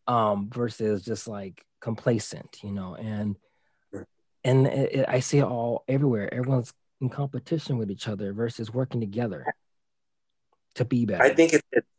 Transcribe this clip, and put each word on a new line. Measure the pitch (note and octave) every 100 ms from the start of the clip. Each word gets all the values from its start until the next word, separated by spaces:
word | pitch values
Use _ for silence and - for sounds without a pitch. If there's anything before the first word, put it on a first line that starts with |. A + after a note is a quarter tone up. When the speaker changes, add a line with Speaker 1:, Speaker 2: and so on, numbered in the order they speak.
| -
Speaker 1:
Um, | A#2+ G#2+ G2+ G2+
versus | A#2+ A#2+ - G#2+ G2+
just, | G#2+ G#2 -
like, | G#2 G2 - _ _
complacent, | - A2 - A#2 - - - -
you | G#2
know, | G2+ F#2 -
and, | A2 G#2 G#2 G2 _ _ _ _ _
Speaker 2:
Right. | G2 - _ _ _
Speaker 1:
and | B2+ C3 C3
it, | C3+ C3+
it, | C3+ C3
I | B2+
see | - C#3+
it |
all | G#2+ A#2+ A#2+ A#2 -
everywhere. | C#3 C#3+ A2 G2+
Everyone's | A#2+ B2 C3 A#2+ - _ -
in | B2+
competition | - C#3+ B2+ - D#3+ - B2+
with | G#2
each | G2 -
other | G2+ G2+
versus | G2+ A#2 - A2
working | A#2+ C3 B2+
together | G#2 G#2+ A#2 C#3+ C#3 - _ _ _ _ _ _ _ _ _ _ _ -
to | A#2
be | B2
better. | A2 F#2
Speaker 2:
I | C3+
think | C#3 E3
it's, | D#3+ -
it, | B2 -